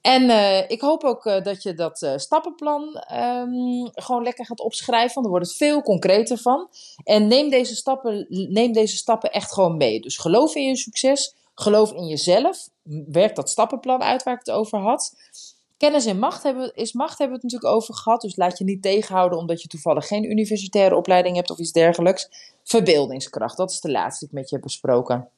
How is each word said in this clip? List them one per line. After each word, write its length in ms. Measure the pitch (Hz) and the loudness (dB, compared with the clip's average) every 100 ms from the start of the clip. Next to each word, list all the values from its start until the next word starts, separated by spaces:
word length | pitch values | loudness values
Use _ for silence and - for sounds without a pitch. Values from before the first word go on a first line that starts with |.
En, 300 | 214 262 254 | 4 4 6
eh, 400 | 226 202 190 190 | 6 6 2 0
ik 100 | 233 | -2
hoop 240 | 285 311 | 0 0
ook, 220 | 294 233 - | 0 -2 -2
eh, 160 | 196 | -2
dat 200 | 190 190 | -2 -6
je 120 | 202 | -8
dat, 280 | 165 165 - | -6 -6 -4
eh, 100 | 156 139 | -6 -6
stappenplan, 760 | - 311 320 330 302 294 302 302 | -2 -2 -2 -8 -4 -4 -6 -14
ehm, 880 | - 240 240 247 247 247 247 247 247 | -10 -4 -4 -4 -6 -4 -2 -4 -6
gewoon 300 | - - 247 | -12 -4 -2
lekker 240 | 240 240 240 | -2 -6 -12
gaat 140 | 233 | -8
opschrijven, 540 | 226 - - 233 247 | -6 -6 -2 0 0
want 120 | 262 233 | -2 -2
er 60 | |
wordt 140 | 180 175 | -2 -2
het 100 | - | 0
veel 260 | 294 294 | 2 2
concreter 560 | 277 185 185 196 226 233 | 2 0 4 4 4 -2
van. 300 | 247 269 370 - - - | 0 0 -2 -18 -20 -20
En 220 | - 214 214 | 2 4 6
neem 240 | 247 302 | 4 4
deze 260 | 262 247 214 | 2 0 -4
stappen, 500 | - 269 262 208 - | -4 -2 -2 -6 -6
neem 440 | 180 190 196 240 | -6 -2 2 2
deze 240 | 226 214 - | 2 0 -2
stappen 340 | - 233 - | -2 0 0
echt 220 | - 190 | -4 -6
gewoon 240 | - 185 165 | 0 2 4
mee. 240 | 131 110 | 0 0
Dus 160 | 113 - | -6 -6
geloof 380 | 165 196 302 | 2 4 4
in 100 | 311 | 0
je 120 | 269 254 | -2 -2
succes, 580 | - - 262 277 - _ _ | -4 -2 0 0 -2 _ _
geloof 380 | _ - 208 214 | _ 2 4 4
in 140 | 143 170 | 0 -8
jezelf. 640 | 151 165 185 294 381 - _ - 151 147 | -4 2 4 2 -2 -14 _ -14 -12 -4
Werk 260 | 156 208 | 2 2
dat 160 | 208 254 | 2 -6
stappenplan 520 | - 226 254 262 254 | 0 0 0 -2 0
uit 200 | - 254 | 2 -2
waar 120 | 262 | -2
ik 60 | 247 | -6
het 60 | - | -4
over 280 | 147 214 214 | -4 -2 -2
had. 360 | 196 285 - _ _ - - _ _ _ | -2 -2 -4 _ _ -20 -20 _ _ _
Kennis 300 | 294 294 226 | 2 2 0
en 120 | 185 | -2
macht 240 | 254 - | -2 -2
hebben, 320 | 294 254 254 | -4 -4 -8
is 180 | - 226 | -8 -8
macht, 260 | 240 311 - | -4 -6 -2
hebben 180 | 277 247 | -4 -4
we 60 | |
het 100 | 247 | -8
natuurlijk 280 | 240 - 214 | -4 0 0
over 140 | 226 | 0
gehad. 260 | - - 233 | -8 0 0
Dus 160 | 226 185 | 0 -2
laat 220 | 180 180 | -2 0
je 60 | |
niet 180 | 190 196 | -4 -2
tegenhouden 560 | 190 196 202 190 180 175 | 0 0 0 2 2 0
omdat 240 | 170 170 | -4 -6
je 60 | - | -8
toevallig 380 | 160 170 151 147 | -8 -2 0 0
geen 240 | 208 214 | -4 -2
universitaire 680 | 214 208 214 190 202 190 - | 0 0 -2 -2 4 4 4
opleiding 400 | 175 185 180 180 | 4 4 4 0
hebt 140 | 175 | -4
of 80 | 165 | -6
iets 140 | 165 | -2
dergelijks. 800 | 165 165 170 175 196 - - - _ | 4 4 4 2 2 -4 -14 -20 _
Verbeeldingskracht, 920 | - 233 180 151 131 131 - - 110 - | 0 2 6 4 4 -4 -10 -6 -6 -4
dat 140 | 185 | -6
is 100 | - | -4
de 100 | 170 | -4
laatste 280 | 123 87 - | -2 -2 -6
die 100 | 151 | -12
ik 120 | 143 | -12
met 80 | 131 | -8
je 60 | |
heb 100 | 143 | -8
besproken. 640 | - - - 123 120 123 123 | -8 -8 0 0 2 -4 -4